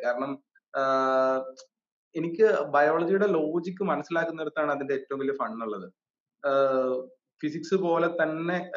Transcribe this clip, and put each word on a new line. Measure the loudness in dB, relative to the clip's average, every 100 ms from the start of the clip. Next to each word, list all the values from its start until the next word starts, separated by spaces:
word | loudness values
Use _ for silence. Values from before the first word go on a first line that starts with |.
കാരണം, | -2 -2 -4 -8 _ _ _ -4
ആ, | 0 2 2 4 4 2 -2 -12 -20 _ _ _ _ -6
എനിക്ക് | -4 4 4 4
ബയോളജിയുടെ | 2 4 4 4 2 2 2
logic | 2 0 -2 -4 -4
മനസ്സിലാക്കുന്നിടത്താണ് | -2 -2 -2 -2 -2 -4 -6 -2 -2
അതിന്റെ | -2 -2
ഏറ്റവും | -4 -4 -4
വലിയ | -2
fun | -2 -4 -4
ഉള്ളത്. | -6 -8 -10 -18 _ _ _ _ 0
ആ, | 2 4 2 0 -2 -6 -16 _ _
physics | -6 -6 0
പോലെ | 0 2 2 2 2
തന്നെ, | 0 0 -2 -2 -4